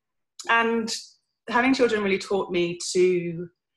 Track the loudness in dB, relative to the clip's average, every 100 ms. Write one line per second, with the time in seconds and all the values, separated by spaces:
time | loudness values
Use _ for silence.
0 | _ _ _ -12 0 2 2 0 -2 -6
1 | -12 _ _ _ -4 0 2 4 2 2
2 | 0 -2 -2 -2 -2 -2 -2 -4 -4 2
3 | 2 2 -2 -8 -10 _ _